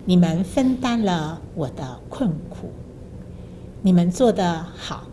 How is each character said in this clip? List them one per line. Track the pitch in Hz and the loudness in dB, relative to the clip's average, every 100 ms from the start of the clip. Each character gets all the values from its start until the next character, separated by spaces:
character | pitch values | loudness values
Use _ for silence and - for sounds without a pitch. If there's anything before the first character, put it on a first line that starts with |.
你 | - 180 | 6 6
们 | 165 160 | 6 4
分 | 185 285 262 254 | 0 2 2 2
担 | 254 233 | 0 2
了 | 208 175 156 165 - | 2 0 -2 -6 -10
我 | 185 135 | -6 -6
的 | - 131 120 - | -6 -10 -10 -12
困 | - 226 156 - | -2 -2 -2 -8
苦， | - - - - - - - - - - - - - | -12 -12 -12 -16 -16 -16 -14 -14 -14 -16 -16 -16 0
你 | 190 | 4
们 | 175 175 | 6 4
做 | 180 247 | 4 4
得 | 208 175 165 175 - | 4 0 0 -6 -12
好。 | - - - | -10 -10 -12